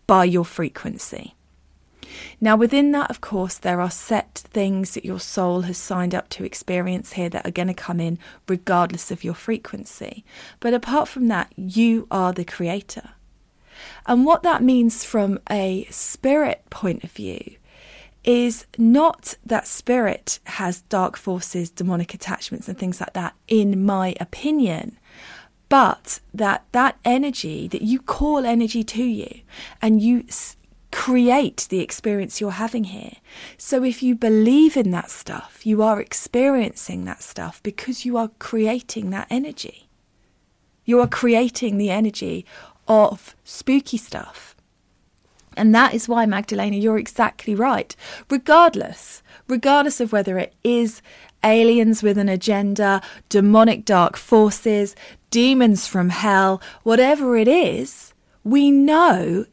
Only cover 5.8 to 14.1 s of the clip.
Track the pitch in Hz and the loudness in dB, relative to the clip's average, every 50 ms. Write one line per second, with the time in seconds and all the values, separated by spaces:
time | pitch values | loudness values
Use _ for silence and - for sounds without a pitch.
5.8 | - - 190 180 180 180 180 185 - _ - - 190 190 - - - - 180 180 | -8 -6 -4 -2 -2 -2 -4 -4 -6 _ -12 -12 -10 -10 -10 -12 -8 -6 -4 -4
6.8 | 180 185 180 180 - - - 185 175 170 170 175 - - 170 180 175 185 180 - | -4 -4 -6 -6 -8 -10 -8 -6 -6 -6 -6 -8 -10 -8 -6 -4 -4 -4 -6 -8
7.8 | - - 175 170 165 165 170 - - - - _ _ - 185 180 - - 180 175 | -8 -8 -6 -4 -4 -4 -4 -6 -10 -18 -20 _ _ -6 -6 -6 -2 0 2 2
8.8 | 175 175 180 170 - - 185 - - 180 165 - - - 226 220 _ - - 202 | 2 0 -2 -8 -8 -10 -10 -10 -8 -10 -10 -10 -6 -6 -6 -6 _ -14 -16 -14
9.8 | 208 - - - - - - 220 - _ - - - - - _ - 233 240 240 | -14 -16 -16 -16 -16 -16 -16 -18 -20 _ -20 -20 -20 -20 -20 _ -4 -2 -2 -2
10.8 | 233 233 262 302 - - - 269 247 226 208 175 - - _ - 190 185 185 220 | -2 -2 -2 -2 -2 -2 -4 -2 0 0 0 0 -4 -6 _ -14 -12 -6 0 2
11.8 | 233 233 226 226 - - - 190 185 180 180 185 175 - - - 175 165 185 202 | 2 2 2 0 -2 -4 -4 -2 -2 -2 -2 -4 -8 -10 -8 -8 -6 -6 -6 -6
12.8 | 190 _ - - - - - _ _ _ _ _ _ _ _ _ _ _ - - | -10 _ -18 -18 -18 -20 -20 _ _ _ _ _ _ _ _ _ _ _ -20 -20
13.8 | - - - - - - | -20 -20 -20 -18 -4 0